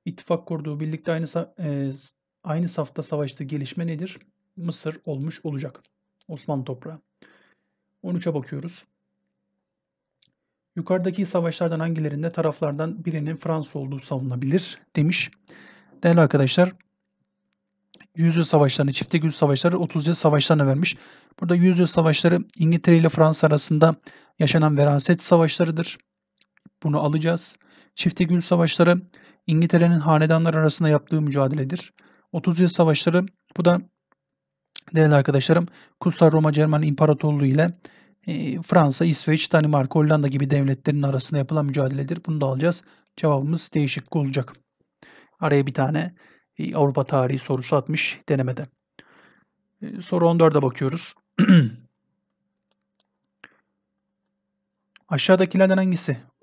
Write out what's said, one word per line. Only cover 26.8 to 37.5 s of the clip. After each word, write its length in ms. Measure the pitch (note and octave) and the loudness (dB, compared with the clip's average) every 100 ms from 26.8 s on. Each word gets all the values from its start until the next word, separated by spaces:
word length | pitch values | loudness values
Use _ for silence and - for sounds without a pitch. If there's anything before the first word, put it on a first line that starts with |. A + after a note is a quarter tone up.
Bunu 180 | D#3 D3 | -4 -2
alacağız. 560 | D3 D#3 E3 E3+ - - _ _ _ | 0 0 -2 -2 -6 -14 _ _ _
Çifte 300 | - E3+ - | -4 -2 0
Yüzyıl 160 | E3+ F3 | 0 0
Savaşları 600 | - E3+ E3 - E3+ F3 - _ _ _ - | 2 2 2 4 4 2 -2 _ _ _ -2
İngiltere'nin 540 | D#3+ E3+ E3+ E3+ E3 | 0 4 4 4 4
hanedanlar 540 | D3+ D#3 D#3 D#3+ E3 | 4 4 4 2 2
arasında 340 | D#3 D#3 - D#3 | 2 0 2 2
yaptığı 320 | D3 - D#3+ | 2 0 -2
mücadeledir. 720 | D3+ C#3 C3+ D3+ C3 F3+ - _ _ _ _ | -2 0 0 -2 -4 -8 -10 _ _ _ _
Otuz 280 | E3+ F#3 E3+ | -6 -2 0
Yıl 80 | F3 | 0
Savaşları, 580 | - D#3+ D3 E3+ F3 G3 _ _ - | 2 2 2 0 0 -2 _ _ 0
bu 80 | |
da 160 | E3+ F3+ - _ _ _ _ _ _ _ _ - - | 2 2 -2 _ _ _ _ _ _ _ _ -18 -4
değerli 200 | D#3+ D3+ | 2 4
arkadaşlarım, 520 | C#3+ C#3+ C#3 D3 E3 E3+ - _ - | 4 4 0 2 0 0 -10 _ -6
Kutsal 320 | F3 - D#3+ | -2 4 4
Roma 200 | D#3 D#3 | 6 2
Cermen 300 | D3 D#3 D3+ | 2 2 2
İmparatorluğu 640 | D#3 C#3 D#3 D3 D3+ D3 | 0 2 2 2 0 0
ile, 320 | C3+ | 2